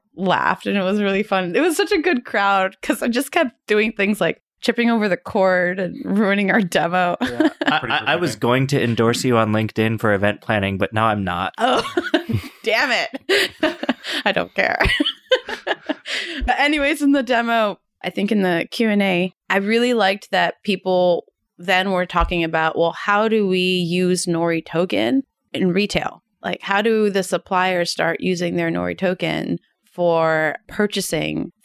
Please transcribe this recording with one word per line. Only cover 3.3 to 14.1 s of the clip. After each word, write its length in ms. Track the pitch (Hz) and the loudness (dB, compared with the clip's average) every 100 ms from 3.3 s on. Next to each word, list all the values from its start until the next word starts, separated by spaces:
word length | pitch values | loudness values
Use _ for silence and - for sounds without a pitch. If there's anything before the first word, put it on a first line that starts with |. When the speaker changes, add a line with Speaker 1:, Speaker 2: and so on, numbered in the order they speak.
Speaker 1:
kept 200 | 349 269 - - | 0 0 -4 -2
doing 260 | 208 220 | 0 0
things 280 | - 196 208 | 0 -2 0
like 220 | 165 - _ _ | 0 -2 _ _
tripping 300 | - 233 233 | -2 0 2
over 180 | 233 208 | 2 0
the 80 | 175 | -2
cord 640 | - 208 190 180 180 190 | -2 0 2 2 0 -2
and 160 | 180 - | -6 -6
ruining 460 | - 196 202 196 196 | -2 0 2 2 2
our 100 | 196 | 2
demo. 560 | 185 160 165 180 175 - | 2 0 0 2 0 0
<laughs> 40 | |
Speaker 2:
Yeah. 260 | 247 240 311 - - | -2 0 0 0 -2
I, 120 | 151 | -2
Speaker 3:
Pretty 160 | 123 | 0
Speaker 2:
I, 180 | 143 117 | -2 0
I 40 | 165 | 0
was 160 | 170 | -2
Speaker 3:
forgiving. 80 | 113 | -2
Speaker 2:
going 260 | 117 123 135 | 2 2 2
to 140 | 139 | 2
endorse 420 | 117 113 113 117 | 2 2 2 2
you 140 | 131 117 | 2 2
on 140 | 110 | 4
LinkedIn 460 | 107 110 - 110 113 | 2 0 0 0 0
for 120 | 113 | 0
event 280 | 101 101 104 | 2 0 -2
planning, 340 | - 107 98 95 | -2 0 0 0
but 160 | 98 | -2
now 140 | 110 113 | 0 0
I'm 180 | 107 | 0
not. 300 | 92 87 92 - | -2 -4 -4 -2
Speaker 1:
Oh, 260 | 240 453 - - 349 | 0 0 -2 -4 -2
<laughs> 500 | 330 339 214 - - | -4 -2 -6 -6 -10
damn 280 | 220 220 269 | -4 -2 0
it. 600 | 214 151 262 - 392 - - 311 - - - - | -2 -2 -8 -2 0 0 -2 -4 -2 -6 -6 -8